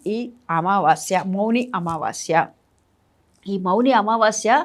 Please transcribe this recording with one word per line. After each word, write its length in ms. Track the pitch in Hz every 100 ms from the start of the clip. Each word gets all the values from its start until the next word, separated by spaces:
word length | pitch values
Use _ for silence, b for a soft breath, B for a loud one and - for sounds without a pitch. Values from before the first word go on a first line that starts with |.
| 185
ఈ 20 | 220 240 - - 165
అమావాస్య, 640 | 175 202 156 156 - 185 190
మౌని 280 | 190 214 240 247 190
అమావాస్య. 560 | 170 160 107 - - 160 - _ _ _ _ _ _ _ _ _ 190
ఈ 20 | 196 185
మౌని 260 | 196 254 240
అమావాస్య 500 | 208 226 214 208 214 269